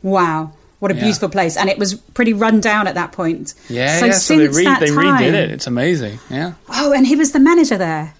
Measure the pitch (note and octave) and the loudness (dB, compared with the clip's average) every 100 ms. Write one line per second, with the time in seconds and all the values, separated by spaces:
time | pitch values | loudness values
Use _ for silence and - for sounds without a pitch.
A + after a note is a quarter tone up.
0 | F#3+ F#3+ E3+ D#3 D#3+ - _ _ G3 - | 0 0 0 -2 -6 -14 _ _ -4 -2
1 | G#3+ - F#3+ F#3+ E3+ D#3+ G3 G3 G3+ G3+ | -2 -2 -4 -2 -2 -2 -4 -2 -4 -6
2 | _ - A#3 G#3 A3+ A3 A3 G#3+ G3 F3 | _ -2 0 0 2 2 2 0 -2 -4
3 | E3+ - E3+ E3 F3 - - A#2+ C3 D#3+ | -8 -6 -6 -4 -10 -16 -10 -4 0 2
4 | A#3 F#3+ - D#3 D3+ C#3+ F#3+ - D3+ D3 | 2 2 2 4 4 2 2 2 2 2
5 | C#3+ - C3 G3 D3 - - A#2+ D3 E3+ | 2 2 2 0 -2 -4 -6 -2 0 -2
6 | A2 A2 - C3 F3 E3 - - D4 C#4 | -4 -10 -12 -8 -8 -10 -10 -4 0 2
7 | C4 D4 D#4 D4+ C#4 F4 D#4 G#3 F3 D#3 | 2 2 2 4 4 4 2 0 -2 -4
8 | D#3 - | -8 -14